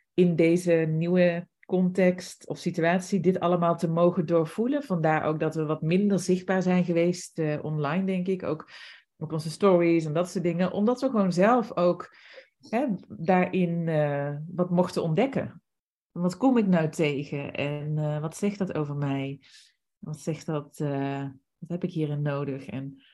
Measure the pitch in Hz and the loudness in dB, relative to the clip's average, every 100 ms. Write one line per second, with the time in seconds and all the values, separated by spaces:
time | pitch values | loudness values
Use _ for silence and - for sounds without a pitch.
0 | _ - 180 160 165 175 180 165 160 160 | _ 2 2 4 4 4 4 2 2 0
1 | 170 180 175 170 175 _ - 185 185 185 | 2 4 4 2 -6 _ -4 0 2 4
2 | 180 180 - - - 147 175 165 165 185 | 4 2 -4 -16 -12 -8 -4 0 2 2
3 | 180 196 180 185 175 175 170 165 170 165 | 0 0 2 2 2 2 2 0 0 4
4 | 175 175 165 170 160 - 240 294 285 175 | 4 4 2 2 2 -2 -2 -2 -2 0
5 | 160 156 - 156 160 160 151 156 156 185 | 2 2 0 0 -2 -2 -2 -2 0 2
6 | 202 190 - 180 - 190 180 180 170 170 | 2 0 0 0 0 0 2 2 2 2
7 | 175 175 - - 151 151 156 156 139 175 | 2 0 -6 -4 -2 -2 -4 -4 -2 -2
8 | 190 185 180 185 - 156 - - - - | -2 -2 -2 -4 -4 -6 -8 -20 -20 -20
9 | _ _ 147 156 156 - 202 180 170 170 | _ _ -8 -6 -6 0 4 6 6 2
10 | 156 156 180 196 170 170 185 - 208 247 | 2 -2 -2 -2 -2 0 0 0 0 0
11 | 269 220 190 165 202 247 220 - 175 175 | 0 0 2 4 4 4 2 0 2 0
12 | - - - - - _ - 226 285 180 | -6 -20 -20 -20 -20 _ -6 -4 -2 -4
13 | - - 165 185 180 185 175 170 165 156 | -8 -6 0 2 2 0 0 0 0 0
14 | 147 143 143 147 160 170 180 175 180 - | 0 -2 -4 -6 -6 -2 2 2 2 -2
15 | 165 160 269 196 - - _ _ _ _ | 0 0 0 -2 -6 -10 _ _ _ _
16 | _ 170 175 - 262 240 196 175 156 165 | _ -4 -4 0 2 4 4 2 2 0
17 | 151 139 147 143 139 - 143 147 151 151 | 0 0 -4 -6 -6 -6 -4 -4 -4 -4
18 | 151 151 156 - 202 202 185 156 147 143 | -2 -4 -6 -4 -4 -2 -4 -2 -4 -4
19 | 143 135 135 139 _ - - _ _ _ | -2 -2 -4 -10 _ -20 -20 _ _ _
20 | 156 151 - 156 - 151 147 - 151 139 | -14 -10 -8 -8 -6 -6 -8 -6 -4 -2
21 | 139 139 139 135 _ _ 165 175 175 160 | -4 -4 -8 -12 _ _ -10 -6 -6 -4
22 | 151 147 147 143 139 135 - 135 135 135 | -4 -2 -2 -2 -4 -8 -10 -10 -10 -14
23 | _ | _